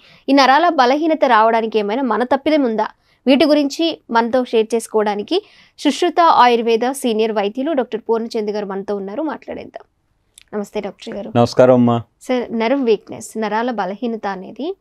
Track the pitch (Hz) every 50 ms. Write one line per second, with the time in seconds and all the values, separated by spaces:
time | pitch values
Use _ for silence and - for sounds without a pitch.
0 | _ - _ _ - - 277 285 262 247 262 302 339 349 330 277 247 240 269 294
1 | 330 320 320 311 311 254 233 214 220 226 226 226 220 220 220 220 208 202 214 269
2 | 277 240 208 214 254 247 285 262 - 311 311 302 269 233 220 208 - - - _
3 | _ _ _ _ - 247 277 247 330 277 302 294 285 277 - - 330 330 - -
4 | _ - 233 226 233 233 240 254 247 - - 220 214 220 240 226 - - - 220
5 | 208 214 202 208 208 - 320 392 - _ _ _ _ _ _ - - 294 269 -
6 | 359 349 339 359 339 330 - - 247 247 240 233 226 233 233 220 240 247 - -
7 | - 247 220 214 220 226 208 214 196 208 214 254 269 320 330 262 233 - - 220
8 | - - 226 226 226 233 - 226 214 208 202 214 202 190 190 196 196 - 208 202
9 | 190 196 202 277 320 302 226 226 - - - 139 139 - - - - _ _ _
10 | _ _ _ _ _ _ _ - _ - - 214 202 - - 214 202 196 185 -
11 | - 233 202 185 196 - - 120 120 - - - 127 127 131 123 120 120 117 113
12 | 110 _ _ _ - - 254 247 214 - 233 226 220 226 269 277 262 226 214 -
13 | - - 151 - - - - 220 220 208 208 220 240 254 240 208 190 180 208 202
14 | 247 240 226 220 - 202 196 185 185 190 - - 262 349 392 _